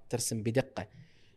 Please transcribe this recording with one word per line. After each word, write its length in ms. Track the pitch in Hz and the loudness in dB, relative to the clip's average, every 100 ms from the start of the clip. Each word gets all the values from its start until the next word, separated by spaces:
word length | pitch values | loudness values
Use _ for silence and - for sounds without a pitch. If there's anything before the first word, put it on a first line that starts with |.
| - | -4
ترسم 340 | 117 - 113 | -2 0 0
بدقة. 440 | 110 123 127 - - - - - - | 2 2 2 -4 -8 -12 -20 -20 -20